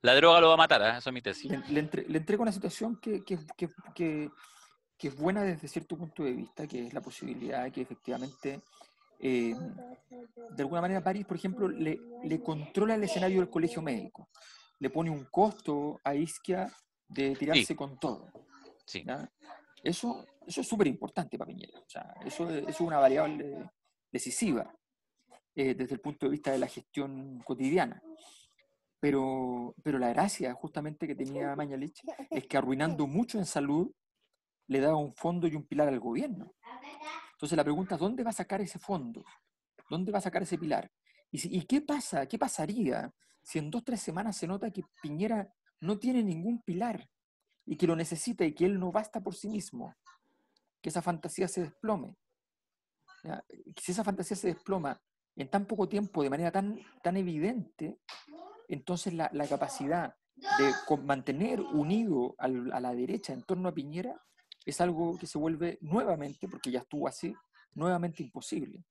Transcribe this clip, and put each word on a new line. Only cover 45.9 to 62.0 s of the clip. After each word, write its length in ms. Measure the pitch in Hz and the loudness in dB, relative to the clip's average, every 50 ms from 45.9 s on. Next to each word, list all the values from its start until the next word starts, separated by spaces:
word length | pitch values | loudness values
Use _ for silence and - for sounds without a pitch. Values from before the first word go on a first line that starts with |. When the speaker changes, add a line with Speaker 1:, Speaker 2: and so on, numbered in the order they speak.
| 214 208 | -2 0
Speaker 2:
tiene 240 | - 254 254 247 | 2 2 4 4
ningún 400 | 220 196 165 160 175 226 240 233 | 4 2 0 0 0 -2 -2 -2
pilar 440 | _ - 170 180 226 240 214 - - _ _ _ _ _ _ _ _ _ _ _ _ | _ -4 -2 0 0 -2 -2 -6 -8 _ _ _ _ _ _ _ _ _ _ _ _
y 100 | - - | -8 0
que 100 | - 170 | 2 4
lo 80 | 160 170 | 4 4
necesita 520 | 160 165 - 170 160 - 240 233 - 180 | 2 0 -2 -4 -4 -4 -4 0 2 2
y 80 | 160 151 | 0 2
que 100 | - 170 | 2 2
él 160 | 185 202 190 | 4 4 2
no 100 | 180 180 | 0 0
basta 300 | 165 208 214 - - 226 | 0 0 -2 -2 -8 -6
por 140 | - - 185 | -6 -6 -8
sí 160 | - - 202 | -6 -8 -6
mismo? 440 | 220 208 - - - 120 - - - _ _ - - _ _ _ _ _ _ _ _ _ _ _ _ _ | -6 -6 -6 -8 -10 -10 -12 -12 -14 _ _ -20 -20 _ _ _ _ _ _ _ _ _ _ _ _ _
Que 80 | - 160 | -8 -4
esa 140 | 156 180 | -4 -2
fantasía 440 | 165 175 170 160 - 156 - - 190 | 0 0 -2 -2 -4 -8 -4 -2 -2
se 140 | 175 - 190 | -2 0 -2
desplome. 560 | 175 147 - _ - 220 214 165 127 - - _ _ _ _ _ _ _ _ _ _ _ _ _ _ _ _ _ _ _ - - | -4 -4 -6 _ -2 0 0 0 -2 -8 -12 _ _ _ _ _ _ _ _ _ _ _ _ _ _ _ _ _ _ _ -20 -16
¿Ya? 220 | - 165 - - - _ - - - - 160 - | -10 -10 -10 -10 -10 _ -20 -20 -18 -18 -14 -10
Si 140 | - - | -6 -4
esa 100 | 180 202 | -2 -2
fantasía 320 | 214 208 190 185 175 - 208 | 0 -2 -2 -2 -4 -4 -4
se 120 | 185 - | -2 -2
desploma 520 | 190 170 - _ - 196 185 156 139 - - _ _ _ _ _ _ _ | -2 -2 -2 _ -4 -2 -2 -2 -4 -6 -8 _ _ _ _ _ _ _
en 140 | - 139 135 | -10 -6 0
tan 160 | - 202 202 | 0 0 0
poco 200 | 196 - 190 196 | 0 0 0 0
tiempo, 360 | 165 - 202 208 190 - 165 | 0 0 -2 -2 -2 0 0
de 80 | 143 139 | 0 0
manera 200 | 135 147 170 170 | 0 0 0 0
tan, 300 | 165 196 196 202 220 - - - - - | 0 0 -2 -2 -6 -8 -12 -18 -20 -4
tan 160 | _ 170 180 196 | _ -2 0 0
evidente, 800 | 190 180 160 151 160 208 254 240 165 - _ - - - - _ _ - - - - - 294 330 - - - - - | 0 0 0 0 0 0 0 -2 -6 -8 _ -10 -8 -8 -8 _ _ -18 -18 -18 -20 -20 -20 -18 -18 -18 -18 -20 -12
entonces 460 | - - 143 - - 180 175 - 196 | -10 -10 -8 -4 -4 -4 -4 -2 -4
la, 160 | 170 165 160 - - | -2 -2 -2 -2 0
la 120 | 147 147 | -2 -2
capacidad 720 | 139 147 135 - 139 - - 135 139 165 175 160 - - _ _ _ _ | 0 0 -2 -2 -4 -4 -4 -2 0 0 0 0 -4 -8 _ _ _ _
de 360 | - - 392 403 415 415 - - - - | -12 -4 0 2 4 4 4 2 0 2
co-, 100 | - 151 | 0 0
mantener 640 | 143 135 143 139 135 127 - 131 143 190 247 - - | 0 2 0 -2 0 0 -2 0 0 0 0 0 -2
unido 760 | - - - 151 147 156 190 220 | -2 0 0 0 2 4 2 2